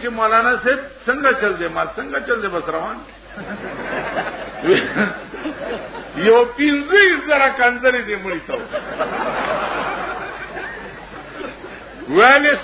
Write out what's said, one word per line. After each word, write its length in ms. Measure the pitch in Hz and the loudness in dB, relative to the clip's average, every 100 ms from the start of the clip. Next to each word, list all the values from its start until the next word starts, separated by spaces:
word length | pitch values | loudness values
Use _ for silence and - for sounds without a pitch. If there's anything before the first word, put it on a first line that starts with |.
چې 60 | 233 | -6
«مولانا 480 | 220 220 226 240 233 | 0 2 4 4 2
صاحب، 240 | 214 277 - - - | 2 0 -2 -6 -2
څنګه 340 | 277 277 233 | 2 2 4
چل 120 | 208 170 | 2 0
دی؟» 100 | 170 | -2
ما 160 | 165 | -2
«څنګه 420 | 160 - 269 277 - | -4 -6 -6 -4 -2
چل 160 | 226 | -2
دی؟ 60 | 208 | -2
بس 200 | 175 160 | -4 -2
روان 280 | 160 190 233 | -4 -4 -8
دی.» 80 | - - - - | -14 -20 -18 -14
<laughs> 3000 | - 208 - - - - - - - - - - 156 196 - - 202 - - - 311 - - 226 - - - - 208 | -12 -10 -10 -10 -8 -6 -4 -4 -6 -8 -12 -2 2 2 2 -2 -2 -4 -12 -10 -10 -8 -8 -8 -10 -14 -12 0 6
یو 180 | 233 | 6
پنځه 480 | 240 - 294 285 294 | 6 2 0 0 4
ویشت 340 | 392 392 311 285 | 6 6 4 2
زره 220 | 285 269 254 | 4 4 4
کنځرې 440 | 247 240 254 247 208 | 2 4 2 2 0
دې 80 | 202 | -6
مړي 180 | 190 - - | -4 -6 -4
ته 80 | |
و. 20 | - - 605 - - 622 740 622 - - 605 - - - - - - - - - - - - - - - - - - 262 - - - - - - | -6 -6 -8 -6 -4 -4 -4 -4 -2 -2 -2 -2 -4 -4 -6 -6 -8 -10 -10 -12 -10 -10 -10 -14 -14 -16 -16 -14 -12 -12 -12 -14 -16 -16 -14 0
ویلې 460 | 160 240 285 294 277 | 6 8 8 6 2